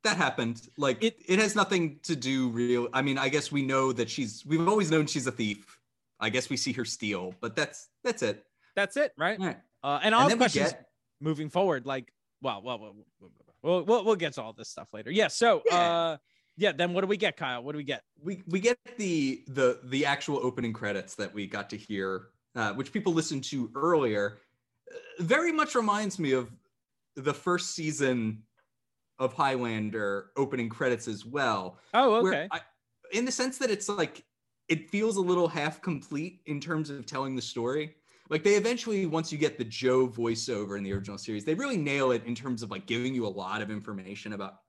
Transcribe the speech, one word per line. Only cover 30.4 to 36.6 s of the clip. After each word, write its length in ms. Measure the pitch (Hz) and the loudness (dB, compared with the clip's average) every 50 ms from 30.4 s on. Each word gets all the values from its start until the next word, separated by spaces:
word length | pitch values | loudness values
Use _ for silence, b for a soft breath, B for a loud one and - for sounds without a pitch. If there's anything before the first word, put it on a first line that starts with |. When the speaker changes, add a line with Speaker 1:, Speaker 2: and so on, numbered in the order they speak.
| 135 139 139 123 117 113 | -2 -2 0 -4 -4 -4
Speaker 1:
credits 380 | 110 - 143 127 123 113 117 | -4 -2 0 0 0 0 -2
as 180 | 120 107 101 107 | -8 -8 -8 -10
well. 540 | 117 131 147 135 120 107 98 92 90 - - _ _ - | -6 -4 0 0 0 0 0 -4 -8 -12 -14 _ _ 2
Speaker 2:
Oh, 220 | 226 269 254 214 | 4 6 6 6
Speaker 1:
Where 200 | 233 233 185 170 143 | 6 4 2 2 0
Speaker 2:
okay. 100 | 160 196 | -2 -4
Speaker 1:
I, 100 | - 170 - _ _ _ _ _ _ _ _ - | -8 -10 -10 _ _ _ _ _ _ _ _ -4
in 140 | 185 214 240 | -2 -2 -2
the 60 | 262 | -2
sense 260 | - - 254 262 262 - | -2 -2 -2 -2 -2 -2
that 120 | 277 233 | 0 -2
it's, 180 | 208 202 - - | 0 -2 -2 -4
like, 360 | 202 196 160 - - - _ _ _ _ _ _ _ _ _ | -2 -2 -2 -4 -4 -16 _ _ _ _ _ _ _ _ _
it 220 | - 165 160 - - | -2 -2 -2 -2 -2
feels 260 | - 202 214 226 214 | 0 2 2 2 2
a 40 | 196 | 2
little 260 | 185 180 180 175 170 | 2 4 4 4 4
half 340 | 160 160 160 147 156 156 - | 2 2 0 -2 -2 -4 -4
complete 600 | - 185 160 135 - - 151 143 160 180 185 _ _ | -4 -4 -4 -4 -6 -6 -6 -6 -6 -6 -10 _ _
in 140 | 170 151 | -8 -6
terms 300 | 143 | -6